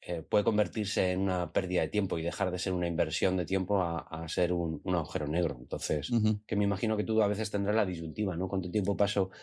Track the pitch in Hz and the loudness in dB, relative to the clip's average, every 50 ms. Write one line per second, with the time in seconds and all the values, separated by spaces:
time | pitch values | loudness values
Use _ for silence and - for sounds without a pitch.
0 | - - 90 82 80 - - 107 101 113 107 104 104 - - 110 104 101 - 107 | -8 -6 -6 -6 -2 0 2 2 4 4 4 2 2 2 0 -4 -4 -2 0 2
1 | 95 92 92 92 98 95 92 90 87 82 - 101 98 87 92 87 80 80 - 104 | 2 2 2 2 2 2 2 0 0 0 0 -2 0 0 2 0 0 2 0 0
2 | 101 92 90 82 80 85 - - 101 92 87 90 - 98 92 90 87 87 85 80 | 0 0 0 -2 -2 -2 -2 -2 -2 -2 -2 -2 -2 -2 0 0 0 0 2 0
3 | 82 78 82 - 98 95 92 92 87 82 95 95 92 - 104 98 87 85 82 80 | 0 0 0 0 2 2 2 2 0 0 0 0 0 2 2 2 2 0 -2 -4
4 | - - - 80 82 82 - - 90 85 90 87 85 82 80 73 - 90 90 85 | -6 -6 -8 -8 -6 -4 0 0 2 2 2 0 0 -2 -2 -4 -2 0 0 0
5 | 78 - - - 73 73 78 87 87 76 65 62 64 - 78 73 - - 80 73 | 0 -2 -4 -4 -2 0 0 2 0 0 -2 -4 -8 -8 -8 -6 -2 -2 -2 -2
6 | 73 - 120 113 107 107 104 104 - - 107 101 101 101 101 98 - 110 110 104 | -2 0 0 2 2 2 2 0 -4 -2 0 0 2 2 0 0 0 0 0 0
7 | 104 107 110 110 107 101 104 98 110 107 - 101 101 98 107 113 104 95 90 82 | 0 0 2 2 2 2 2 0 -2 -2 -2 -2 0 2 2 2 2 0 0 -4
8 | 82 80 78 - 107 95 87 82 95 92 - 95 85 90 87 107 98 98 98 80 | -4 -6 -4 -2 -2 -2 0 -2 -2 -2 -2 -2 -2 -2 0 0 0 0 2 2
9 | 101 98 - 104 95 92 - - | 0 2 2 0 -2 -2 -4 -10